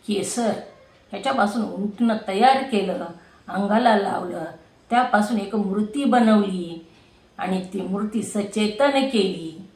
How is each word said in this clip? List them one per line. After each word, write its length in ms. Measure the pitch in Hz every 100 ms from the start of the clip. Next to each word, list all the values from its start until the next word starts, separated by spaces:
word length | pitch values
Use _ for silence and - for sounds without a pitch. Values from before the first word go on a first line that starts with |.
| -
केसर 460 | 196 - 240 226 - - - _ _ _
ह्याच्यापासून 520 | 202 269 262 208 240
उंटणं 540 | 208 180 208 - 233 214 -
तयार 340 | 196 254 269
केलं, 440 | 262 208 185 175 170 - - _ -
अंगाला 480 | 185 202 214 247 208
लावलं, 480 | 196 - 180 165 160 - _ _ _
त्यापासून 480 | 240 247 214 214 220
एक 180 | 196 220
मूर्ती 480 | 196 196 208 285
बनवली 840 | 277 247 226 214 196 185 170 165 - _ _ _ _ -
आणि 300 | 185 185 185
ती 80 | 196
मूर्ती 420 | 180 196 214 214
सचेतन 680 | 190 208 202 220 208 208 285
केली 760 | 269 262 220 185 165 160 160 -